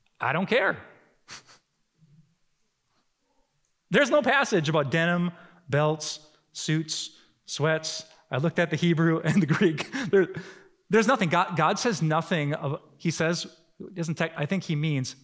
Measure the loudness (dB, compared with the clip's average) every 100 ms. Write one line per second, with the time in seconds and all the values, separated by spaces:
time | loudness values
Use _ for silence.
0 | _ -6 -2 0 0 0 0 -4 -10 -20
1 | _ _ -20 -20 -20 -20 _ _ _ _
2 | _ _ _ _ _ _ _ _ _ _
3 | _ _ _ _ _ _ _ _ 0 2
4 | 4 4 4 2 2 0 2 0 2 0
5 | 0 0 -2 -6 -20 _ -4 0 0 0
6 | -6 -8 -14 _ _ -8 -2 -2 -2 -6
7 | -8 -14 _ _ -12 -2 0 0 -2 -8
8 | -10 -20 -8 -2 -2 0 0 2 2 2
9 | 2 2 2 2 2 4 2 0 -6 -8
10 | 0 2 2 -2 -14 -20 -20 _ 0 2
11 | 2 2 2 2 0 0 0 2 0 0
12 | 0 0 0 -2 0 -2 -4 -6 _ _
13 | -4 0 0 -2 -6 -14 _ -20 -14 -8
14 | -6 -2 -4 -4 -4 -4 -2 -2 0 -2
15 | -4 -8